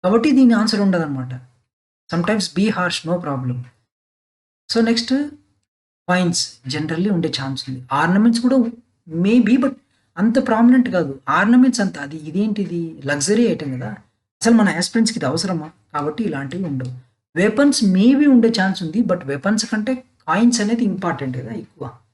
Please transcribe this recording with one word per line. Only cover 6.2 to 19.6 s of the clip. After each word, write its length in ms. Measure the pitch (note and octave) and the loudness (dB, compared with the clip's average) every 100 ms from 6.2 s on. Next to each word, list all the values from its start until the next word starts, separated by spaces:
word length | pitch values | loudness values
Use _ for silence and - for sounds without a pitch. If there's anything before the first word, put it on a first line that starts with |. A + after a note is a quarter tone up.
| F3 F3 - - C3 | 0 -2 -6 -10 -8
generally 420 | D3+ D#3 E3 G3+ | -6 -4 -2 0
ఉండే 200 | F3+ D#3+ | 0 -2
ఛాన్స్ 320 | C3 C3+ C3 | -4 -6 -8
ఉంది, 180 | - C3 - | -10 -12 -6
ఆర్నమెంట్స్ 500 | C#3+ E3 G3 A#3 A#3 | -2 0 4 4 2
కూడా 160 | B3 C4+ A#3 - _ _ - | 2 2 0 -4 _ _ -10
maybe, 480 | D#3+ F#3+ B3 G#3 B3+ | -2 2 4 4 2
but 160 | C#4 - _ _ _ - | 0 -4 _ _ _ -2
అంత 300 | A3 B3+ C4 | 0 0 0
ప్రామినెంట్ 420 | A3 A#3+ B3+ - | 4 6 4 2
కాదు. 300 | F3+ D3 C3+ - | -2 -4 -8 -4
ఆర్నమెంట్స్ 520 | D#3 G#3 B3 C4 B3 | 0 4 4 4 2
అంత, 160 | G3 - | -4 -4
అది 180 | C#3+ D#3 | -12 -12
ఇదేంటిది? 840 | D3+ E3+ G#3+ G#3 F3+ E3+ E3 D#3+ C3+ | -8 -4 -2 -4 -4 -6 -8 -8 -6
లగ్జరీ 420 | C#3+ C#3+ A3+ A#3 | -4 0 2 2
ఐటమ్ 300 | D#3+ D3 B2+ | 0 -6 -8
కదా. 140 | A#2 G2+ _ _ _ _ | -10 -12 _ _ _ _
అసలు 120 | A#3 | 2
మన 160 | A3+ G3 | 4 4
ఆస్పిరెంట్స్‌కి 500 | D#3+ F3 A#3 A3 - | 0 -2 0 0 -2
ఇది 60 | C3 | -4
అవసరమా? 460 | E3 G3 E3+ D#3 _ _ | -4 -4 -6 -8 _ _
కాబట్టి 300 | D3 D3 D#3 | -6 -6 -4
ఇలాంటివి 420 | G#3 C#3+ C#3 F3+ F3+ | -6 -6 -8 -8 -6
ఉండవు. 280 | C3 B2 - _ _ _ E3 | -6 -8 -12 _ _ _ 0
వెపన్స్ 480 | G#3 A3 C#4+ - | 0 4 2 4
maybe 480 | G#3 F#3 A#3 C#4 D4 | 2 4 4 4 6
ఉండే 160 | B3 A3+ | 6 4
ఛాన్స్ 360 | A3 F#3+ F#3 | 2 -2 -2
ఉంది, 180 | E3 F#3 | -4 -2
but 240 | A3+ F3+ C3+ | 0 -2 -4
వెపన్స్ 400 | C#3 F#3+ G#3+ | -4 -2 -2